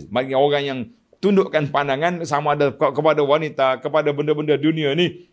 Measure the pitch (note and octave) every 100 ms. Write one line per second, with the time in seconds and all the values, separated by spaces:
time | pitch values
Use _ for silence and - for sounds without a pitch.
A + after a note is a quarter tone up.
0 | D2+ A2 C3+ C3+ C#3+ C#3+ C#3 C3 A#2 -
1 | _ _ G3 F#3+ - D#3 C#3+ C#3+ C#3+ C3+
2 | E3+ F3 E3 D3 D3 D3 C#3+ - D3+ C#3
3 | D#3 D3+ C#3 D3+ D#3 C3 C3 A2 D3 D3+
4 | D3+ C#3+ D3 D3 D3+ C#3+ D3+ D#3+ D3 D3+
5 | F3 - -